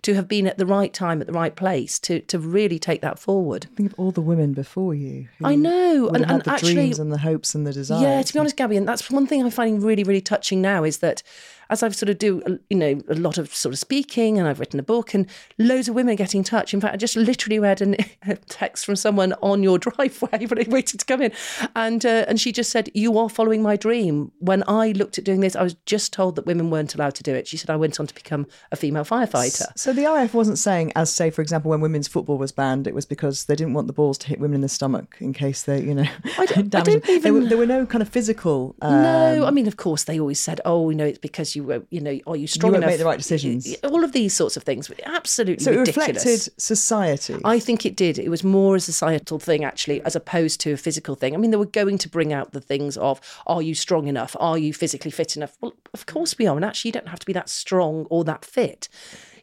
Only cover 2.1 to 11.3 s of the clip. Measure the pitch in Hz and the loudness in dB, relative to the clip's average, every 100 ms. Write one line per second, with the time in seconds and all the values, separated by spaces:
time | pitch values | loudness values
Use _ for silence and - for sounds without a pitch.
2.1 | 170 - 175 160 196 208 165 - 160 151 | -4 -2 -6 0 0 2 0 -2 -2 -4
3.1 | - - 196 165 95 - - 202 - 185 | -6 0 0 0 -4 -8 -4 -4 -2 -2
4.1 | 180 160 165 147 139 139 185 190 147 135 | 0 0 2 2 0 -6 -4 -4 -4 -6
5.1 | 135 127 - 262 294 330 359 359 302 226 | -10 -14 -4 2 4 4 4 4 4 4
6.1 | 240 165 269 - 285 170 175 156 147 151 | 2 2 2 2 2 4 4 2 0 -2
7.1 | 147 160 156 - 151 147 139 135 156 277 | 0 0 0 -2 -4 -4 -4 -2 2 4
8.1 | 277 269 302 302 277 247 202 196 240 - | 2 0 0 0 0 0 2 0 -2 0
9.1 | 277 269 285 247 240 226 214 214 208 196 | 2 2 2 0 0 0 2 2 2 4
10.1 | 196 190 208 - 190 190 190 156 147 165 | 2 2 -2 0 0 2 2 0 0 -2
11.1 | - - | -2 -8